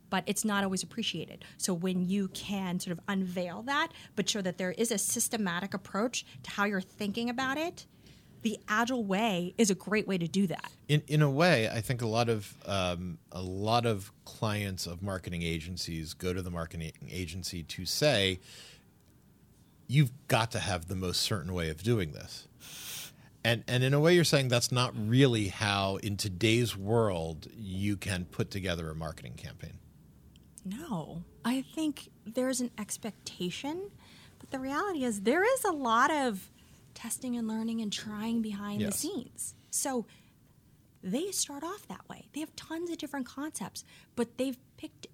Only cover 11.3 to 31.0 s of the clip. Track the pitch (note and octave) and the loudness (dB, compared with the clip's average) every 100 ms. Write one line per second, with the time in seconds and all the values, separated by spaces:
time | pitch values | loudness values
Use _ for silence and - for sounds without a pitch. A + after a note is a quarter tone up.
11.3 | C3+ F3 C3+ A2 A2+ - A#2+ A#2 A2+ A#2 | 6 6 6 4 0 -2 0 2 4 4
12.3 | A2 G2+ - - G2 F2+ F2 F2+ D#2+ - | 2 -2 -10 -2 0 2 0 -4 -10 -12
13.3 | F#2 F#2 F#2+ G#2+ A#2+ A#2 G2+ G2 - - | -8 -6 -2 2 4 4 0 -4 -16 -18
14.3 | - A2 G#2 G2+ F#2 E2+ F2 G2+ F#2 - | -4 -2 0 -2 -4 -6 -6 -4 -4 -4
15.3 | F2 E2+ E2 E2 F2+ - E2 D#2 - F2+ | -2 -2 -2 -4 -6 -6 -6 -6 -4 -2
16.3 | F#2 F2+ F2 E2 E2+ D#2+ - B1+ F2 F2 | -2 -4 -4 -6 -6 -8 -10 -10 -6 -6
17.3 | F#2 E2 F2+ D2+ - F2+ - D3 A2+ F#2+ | -6 -6 -8 -8 -8 -4 2 4 4 4
18.3 | F2+ - - - - - _ - - - | 0 -6 -20 -20 -20 -20 _ -20 -20 -20
19.3 | - - - _ - - C#3 C3+ - - | -20 -20 -20 _ -18 2 4 4 2 0
20.3 | A#2+ A2+ G#2+ - F2+ E2+ F#2+ F2+ E2+ - | 2 2 -2 -2 -2 -2 -4 -2 0 0
21.3 | G#2+ E2 F2+ D#2+ D#2 G2+ A#2 D#2+ G1+ - | -2 -2 -2 -2 0 2 2 0 -6 -12
22.3 | - - - - - - - - - - | -14 -18 -20 -16 -14 -12 -12 -12 -18 -20
23.3 | - A2+ A#2 - B2 C3 C#3+ D#3+ F3+ D#3+ | -2 0 0 0 2 4 4 6 6 6
24.3 | D3 B2+ A#2+ - B2 B2+ A#2 G#2+ B2+ C3+ | 4 4 2 4 2 2 0 4 8 8
25.3 | A2+ G2 - G#2 G2+ G2 G2 G#2 G2+ G#2 | 6 0 0 2 4 2 0 -2 -2 -2
26.3 | F2 A2 A#2 A2+ G2 G2 A#2 G#2+ F2 E2 | 2 6 6 4 0 2 4 4 2 -2
27.3 | D#2 - A2+ F#2+ F#2 G2+ G2 G2 F2+ F2 | -6 -12 -12 -6 -2 0 0 0 -2 -2
28.3 | - G2+ G2+ F#2 E2+ D#2+ D#2 D#2+ - A#1+ | -4 -4 -2 -2 -2 -4 -6 -6 -8 -12
29.3 | - - - - - - - - - - | -12 -12 -12 -14 -16 -20 -20 -20 -20 -20
30.3 | - - - F#3 A3+ E4 F3 | -20 -20 -14 -10 -10 -6 -6